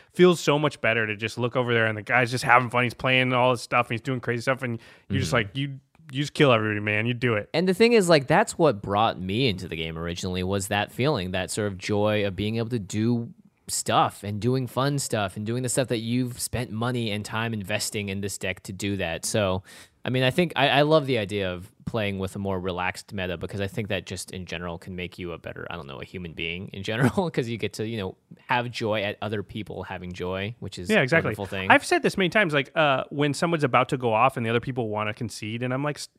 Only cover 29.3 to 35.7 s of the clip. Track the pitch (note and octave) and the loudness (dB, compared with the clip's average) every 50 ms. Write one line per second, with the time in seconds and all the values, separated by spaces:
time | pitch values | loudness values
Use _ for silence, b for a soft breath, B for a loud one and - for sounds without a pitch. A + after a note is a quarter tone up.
29.3 | A2 G#2 F#2+ - - G#2+ G2+ - F#2+ F#2+ F#2 - G2 F2+ F2+ F2+ F2+ F2 F2 F2+ | -4 -6 -6 -8 -8 -10 -10 -10 -10 -10 -10 -10 -10 -10 -10 -10 -8 -6 -6 -4
30.3 | F#2 F#2+ G2 G2+ A#2 - - G2+ - - F2+ F2+ - G3+ C#3+ B2+ E3 E3 E3+ C#3+ | -4 -4 -4 -6 -8 -10 -12 -14 -12 -10 -4 0 2 2 2 4 2 2 2 0
31.3 | G#2+ G2+ G2+ F#2 - F#2+ F#2 F#2+ B3 C#4+ - - - - - G3 - - F#3+ F3 | -4 -4 -6 -6 -6 -2 4 4 4 4 4 2 0 2 2 0 0 2 0 2
32.3 | - A3 G#3 E3 D3 C#3+ C3+ - - E3+ D#3 D3 C3+ C3 - - - C#3+ D3 D3 | 4 2 2 4 2 0 0 0 0 2 4 4 4 2 0 -4 -2 0 0 0
33.3 | C#3 - F#3 E3+ E3+ D#3+ C#3+ C3 A#2+ A#2+ B2+ - D#3 C3 B2 A#2+ A2 G#2+ A#2+ C3+ | 2 0 0 0 0 2 2 4 4 4 4 4 0 -2 0 2 4 4 4 4
34.3 | - C#3 A#2 A2+ A#2 A#2+ A#2 - B2+ B2+ A#2+ G#2+ G#2 G#2+ G#2+ G#2+ G#2+ - A#2+ G#2+ | 2 2 -2 0 0 0 0 -2 -4 -4 -4 -2 -2 -2 -2 -4 -4 -6 -8 -8
35.3 | - - - G#2+ A2 A#2 B2 B2+ | -8 -8 -8 -8 -6 -4 -4 -4